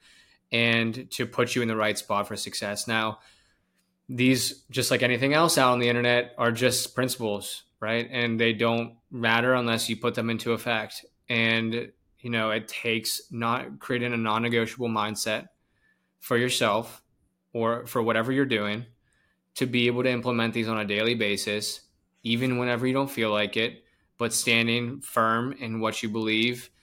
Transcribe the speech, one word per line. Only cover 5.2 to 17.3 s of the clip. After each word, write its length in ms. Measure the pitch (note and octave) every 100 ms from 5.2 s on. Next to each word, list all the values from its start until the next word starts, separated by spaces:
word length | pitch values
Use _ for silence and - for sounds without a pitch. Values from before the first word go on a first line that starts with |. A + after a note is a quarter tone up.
| C3+
else 240 | D3 E3 D3
out 160 | B2+
on 60 | B2
the 100 | A#2+
internet, 440 | A#2+ A#2+ A#2+ A#2+ -
are 140 | A#2+
just 440 | A2+ B2 - - -
principles, 680 | B2+ - A2 G2+ - - - -
right? 280 | A2 A#2 A#2+
And 300 | B2+ A#2+ A2+
they 140 | A#2
don't 400 | G#2+ A#2 A#2 A#2 - -
matter 420 | B2+ A#2 A#2 B2
unless 360 | B2+ A#2+ A2+ A#2
you 80 | A2
put 180 | A#2+ A#2+
them 140 | A2+
into 240 | A2+ A#2
effect. 520 | A2 B2 A2 G#2+ - - _ -
And, 640 | A#2+ A2+ A2+ A2+ A#2 A2+ - _ _
you 100 | A#2+
know, 180 | A#2 A2
it 160 | A2 A2+
takes 540 | - A#2+ A2+ A2+ - -
not 480 | A#2 A#2 B2 B2+ C#3+
creating 340 | - B2 B2
a 40 | A#2
non-negotiable 720 | A2+ G#2+ A#2 A#2 A2+ B2+ A#2
mindset 580 | A2 G#2 G#2 A2 G#2+ - _ _ _ _ _ _ _
for 180 | - A#2+
yourself 640 | B2 - A2+ G#2 A#2 - _ _ _